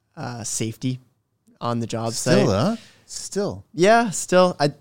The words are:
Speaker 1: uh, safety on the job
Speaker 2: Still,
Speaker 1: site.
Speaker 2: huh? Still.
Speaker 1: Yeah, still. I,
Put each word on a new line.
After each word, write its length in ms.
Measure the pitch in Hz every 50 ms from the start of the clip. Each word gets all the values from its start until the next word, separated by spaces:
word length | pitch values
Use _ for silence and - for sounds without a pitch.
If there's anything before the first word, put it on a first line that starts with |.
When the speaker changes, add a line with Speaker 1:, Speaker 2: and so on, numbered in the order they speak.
| _ _ _
Speaker 1:
uh, 260 | 165 139 123 123 117
safety 580 | 104 - - - 113 110 113 - - 131 127 127 _ _ _ _ _ _ _ _ _ _ _ -
on 200 | - 120 120 117
the 60 | 117
job 260 | 104 117 113 113 117
Speaker 2:
Still, 340 | 120 - - 131 123 202 196
Speaker 1:
site. 20 | 127
Speaker 2:
huh? 280 | 92 98 135 202 233 - - - _ _ _
Still. 580 | - - - - - - 190 208 160 92 98 - _ -
Speaker 1:
Yeah, 360 | 147 175 202 226 233 240 214
still. 460 | 156 - - - 180 180 185 160 - -
I, 140 | 143 151 147 -